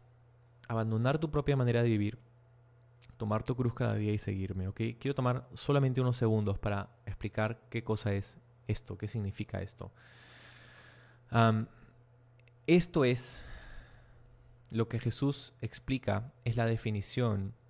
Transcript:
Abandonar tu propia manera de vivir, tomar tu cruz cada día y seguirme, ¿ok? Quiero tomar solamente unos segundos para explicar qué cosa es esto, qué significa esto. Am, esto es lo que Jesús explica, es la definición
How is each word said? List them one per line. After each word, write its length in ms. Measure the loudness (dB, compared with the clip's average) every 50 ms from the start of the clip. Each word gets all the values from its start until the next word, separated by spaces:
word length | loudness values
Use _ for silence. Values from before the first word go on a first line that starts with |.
| -20 -20 _ _ -20 _ _ _ _ _ _ -20 -10 -4
Abandonar 460 | -2 -2 0 0 0 2 2 2 2
tu 140 | 2 0 -2
propia 260 | -2 -2 0 2 2
manera 260 | 2 4 4 4 4 4
de 60 | 4
vivir, 300 | 4 2 2 0 -2 -6 -16 -20 -20 -20 -20 -20 -20 -20 -20 -20 -20 -20 -20 -20 _ -20 -20 -20 -10
tomar 260 | -6 -2 0 0 0 0
tu 140 | -2 -2
cruz 160 | 0 0 0 0
cada 220 | 0 0 0 2
día 180 | 2 2 0 0
y 60 | 0
seguirme, 500 | -2 -2 -4 -2 -2 -4 -4 -4 -4 -4
¿ok? 120 | -2 -2 -4 -4 -4 -4
Quiero 140 | -4 -4 -2
tomar 340 | 0 2 2 0 0 -4 -10 -14
solamente 480 | -10 0 2 4 4 4 4 2 2 2
unos 140 | 2 2
segundos 420 | 2 2 4 4 4 2 0 -2 0
para 320 | 0 -2 -2 -2 -4 -8 -14 _ -12
explicar 520 | -10 -10 -6 -8 -6 -2 -2 -2 -2 -2 -8 -12 -8
qué 120 | -8 -6 -2
cosa 300 | 0 -2 0 2 0 0
es 240 | 0 -2 -6 -12 -20 -20 -20 -20 -20 -4
esto, 320 | -4 -4 -4 -4 -10 -10 -8
qué 100 | -8 -6
significa 540 | -4 -4 -4 -4 -4 -6 -8 -6 -6 -8 -8
esto. 280 | -8 -10 -12 -14 -14 -14 -20 -20 -20 -20 -20 -20 -20 -20 -20 -20 -20 -20 -20 -20 -20 -20 -20 -20 -20 -20 -20 -20 -20 -20 -20 -16 -2
Am, 380 | 4 6 6 6 6 2 -2 -4 -10 -20 -20 -20 -20 -20 -20 _ -20 -20 -20 -20 -20 -20 -20 -20 -20 -12 2
esto 400 | 4 4 4 4 4 2 4 4
es 360 | 4 4 2 -2 -10 -12 -12 -12 -14 -14 -16 -16 -16 -16 -16 -16 -18 -20 -20 -20 -20 -20 -20 -20 -20 -20 -20 -20 -20 -20 -20 -18 -6
lo 180 | -2 -2 -2 0
que 120 | -2 -2
Jesús 540 | -2 -2 -2 0 0 0 0 -2 -10 -18 -14 -10 -10
explica, 720 | -10 -10 -10 -4 -2 -4 -2 0 0 0 0 -2 -6 -14 -6 -4
es 120 | -2 0
la 100 | 2 2
definición 880 | 2 0 0 0 -2 -2 -2 -4 -4 -2 0 2 2 2 0 -2 -4 -8 _ _